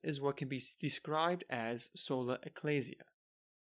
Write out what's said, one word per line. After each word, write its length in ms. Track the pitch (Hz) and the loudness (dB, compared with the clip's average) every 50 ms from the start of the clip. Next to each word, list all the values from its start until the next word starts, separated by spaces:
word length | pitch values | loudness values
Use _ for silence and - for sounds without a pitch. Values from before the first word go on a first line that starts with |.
| - | -2
is 160 | 160 147 139 | -2 -2 2
what 160 | 139 143 139 | 2 0 2
can 120 | - 151 131 | 0 -2 -2
be 100 | 139 131 | -2 -2
s-, 180 | - - - - | -2 -4 -4 -2
described 640 | - 143 - - - - 151 156 160 170 180 175 - - | -2 0 0 0 -2 0 2 4 4 4 4 2 -2 -4
as 400 | 131 120 113 113 120 120 - - - | -2 -2 0 0 -2 -2 -4 -8 -6
sola 420 | - - - 143 127 127 123 127 - - | -6 -2 0 0 0 2 0 -2 -2 -4
ecclesia, 580 | - - - - 151 147 143 123 110 - - - _ _ _ _ _ _ _ _ _ _ _ | -8 -10 -4 0 0 2 2 0 -2 -6 -12 -18 _ _ _ _ _ _ _ _ _ _ _